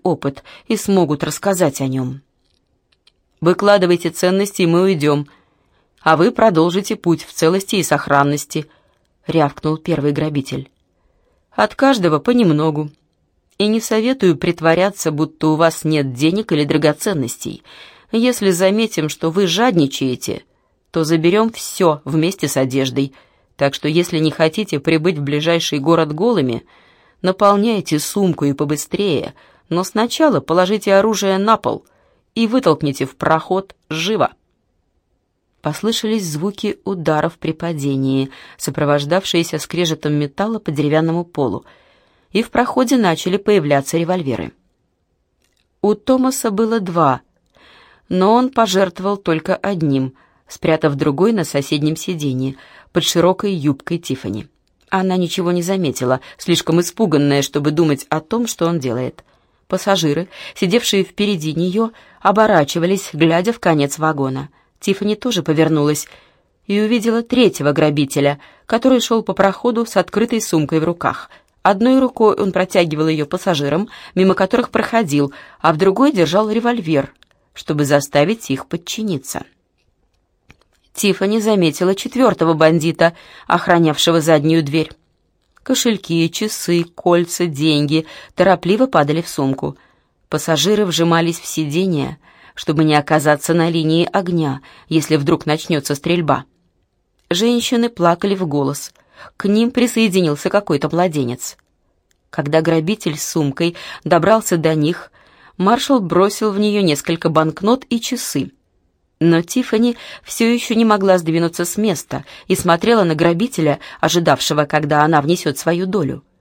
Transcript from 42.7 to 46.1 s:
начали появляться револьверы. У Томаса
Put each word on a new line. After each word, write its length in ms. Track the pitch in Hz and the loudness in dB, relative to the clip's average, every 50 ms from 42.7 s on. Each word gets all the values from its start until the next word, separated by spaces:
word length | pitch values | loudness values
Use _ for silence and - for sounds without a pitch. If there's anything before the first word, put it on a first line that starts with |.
| - 262 262 240 277 | 0 0 0 2 2
начали 400 | 247 220 180 160 156 - 185 180 | 2 2 2 0 0 -2 -2 -2
появляться 640 | 202 - - 208 196 151 147 143 139 135 - - 165 | -2 0 2 2 2 2 2 0 0 0 -2 -2 -2
револьверы. 540 | 170 160 185 180 160 135 120 101 80 62 - _ _ _ _ _ _ _ _ _ _ _ _ _ _ _ _ _ _ _ _ _ _ _ _ _ - | -2 -2 -2 -4 -2 -4 -4 -4 -6 -10 -14 _ _ _ _ _ _ _ _ _ _ _ _ _ _ _ _ _ _ _ _ _ _ _ _ _ 0
У 120 | 208 208 | 0 0
Томаса 560 | 208 - - | 0 2 2